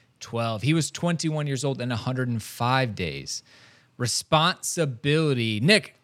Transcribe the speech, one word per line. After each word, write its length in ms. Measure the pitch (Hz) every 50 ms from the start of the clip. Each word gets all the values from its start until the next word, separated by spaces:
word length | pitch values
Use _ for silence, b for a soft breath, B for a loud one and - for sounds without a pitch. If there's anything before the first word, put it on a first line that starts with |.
| b b b _
twelve. 420 | - - - 117 117 117 113 104
He 100 | 101 143
was 200 | 160 165 143 -
twenty-one 560 | - - 170 170 170 - - 156 156 151 147 143
years 160 | 139 123 139
old 160 | 139 135 101
and 120 | 120 127
a 40 | 120
hundred 320 | 107 - 127 127 127 127 123
and 120 | 117 110
five 540 | - - - - 120 123 131 131 131 117 101
days. 480 | 95 90 78 69 69 - - - - b b b b b b b b b b b -
Responsibility. 1600 | 123 113 - - - - 160 151 160 180 175 - - - - 175 160 139 120 110 - 143 151 160 160 147 135 120 113 113 107 104
Nick, 340 | 123 175 220 190 - - - _